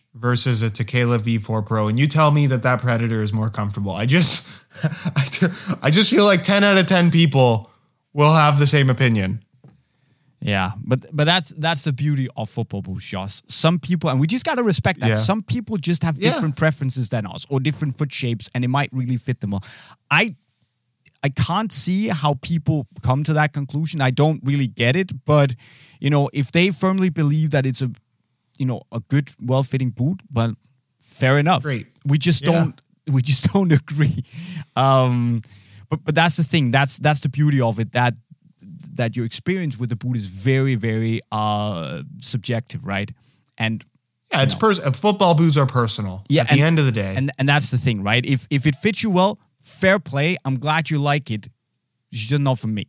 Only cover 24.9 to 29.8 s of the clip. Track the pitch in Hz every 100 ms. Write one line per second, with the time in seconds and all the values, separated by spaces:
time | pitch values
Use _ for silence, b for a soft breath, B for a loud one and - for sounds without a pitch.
24.9 | 165 185 135 - 151 139 120 b b b
25.9 | b 139 147 143 143 131 170 190 165 190
26.9 | 190 185 160 147 156 156 143 135 123 131
27.9 | - _ _ _ _ _ - 131 110 -
28.9 | 117 - 139 135 - 120 131 131 135